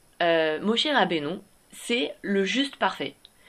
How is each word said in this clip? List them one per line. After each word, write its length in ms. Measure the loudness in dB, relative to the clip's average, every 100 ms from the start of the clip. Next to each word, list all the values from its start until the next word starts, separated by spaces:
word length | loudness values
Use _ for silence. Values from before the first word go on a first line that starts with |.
| _ 0
euh, 360 | 2 4 2 0
Moshe 240 | 0 0 2
Rabbeinu, 540 | 2 2 0 -2 -6 -12 _ _
c'est 420 | -10 -4 -2 -2 -6
le 200 | -2 0
juste 340 | 0 0 -2 0
parfait. 400 | -2 -2 -8 -12 -20 _